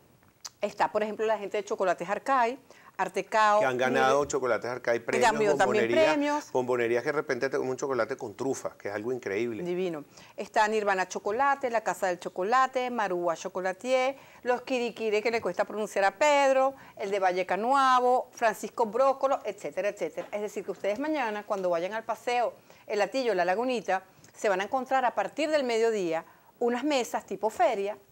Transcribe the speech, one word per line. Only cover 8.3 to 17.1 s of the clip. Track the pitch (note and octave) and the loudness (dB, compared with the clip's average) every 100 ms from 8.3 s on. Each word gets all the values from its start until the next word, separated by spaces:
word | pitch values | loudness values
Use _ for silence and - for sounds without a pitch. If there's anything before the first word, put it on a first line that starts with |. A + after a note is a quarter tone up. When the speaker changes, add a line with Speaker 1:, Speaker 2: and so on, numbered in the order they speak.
Speaker 2:
trufa, | G2 C3 B2 E2 - | -6 -4 -4 -6 -10
que | G2+ | -8
es | |
algo | G#2 A2+ | -6 -4
increíble. | B2+ G#2+ G2 A#2+ G#2+ | -6 -4 -2 -2 -4
Speaker 1:
Divino. | F3 F3+ F#3 D#3 - - - | -6 -4 -4 -6 -12 -20 -18
Está | - G#3 A#3 G#3+ | -14 -4 2 2
Nirvana | G#3+ G3+ F#3+ F3+ | 2 0 0 -2
Chocolate, | G3+ G#3 A3 C#4 C#4 B3+ | -4 -4 0 2 2 0
La | A#3 | -2
Casa | G#3+ F3 F#3+ | -2 -2 -2
del | F3 | -2
Chocolate, | F#3 - F#3+ B3+ C4 B3+ B3+ | -6 -6 0 2 2 0 -4
Marúa | A#3+ G3+ F3 F3 E3 | -2 -2 -2 -2 -2
Chocolatier, | F#3+ F#3 F#3 F#3 B3 B3+ B3+ C4+ - - | -6 -6 -4 -4 -2 0 0 -4 -10 -8
Los | A#3+ A#3+ | -4 -2
Quiriquiri, | B3 B3+ A#3+ F#3+ A3 G#3+ | -2 -4 -2 -4 -2 0
que | A3 | 0
le | A3+ | -2
cuesta | G#3 F3 G3+ | -2 -2 -4
pronunciar | G#3 G#3+ G3+ G3 | -4 -4 0 0
a | |
Pedro, | - D4+ C#4+ C#4 C4 C4+ C4+ - - | 2 4 6 6 4 2 -2 -12 -10
el | G3+ | -4